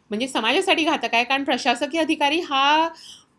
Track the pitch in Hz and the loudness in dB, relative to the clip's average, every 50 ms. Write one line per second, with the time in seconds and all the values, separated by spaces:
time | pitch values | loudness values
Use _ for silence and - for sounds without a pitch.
0 | _ - 208 214 254 262 - - 220 226 262 381 370 381 330 339 311 320 302 - | _ -8 -6 -4 -4 -2 -2 0 0 2 2 2 2 2 0 2 2 0 0 -2
1 | - 226 - 233 240 240 269 269 277 311 269 240 - 269 240 262 294 285 294 330 | -2 -2 0 0 0 0 -2 -2 0 -2 -2 0 0 0 0 0 -2 -2 -2 -2
2 | 320 311 320 - 294 285 302 339 339 294 285 269 277 285 302 311 320 330 - - | 0 0 0 0 0 0 0 -2 -2 -2 0 2 2 4 4 2 2 0 -4 -10
3 | - - - - _ _ _ | -20 -20 -20 -20 _ _ _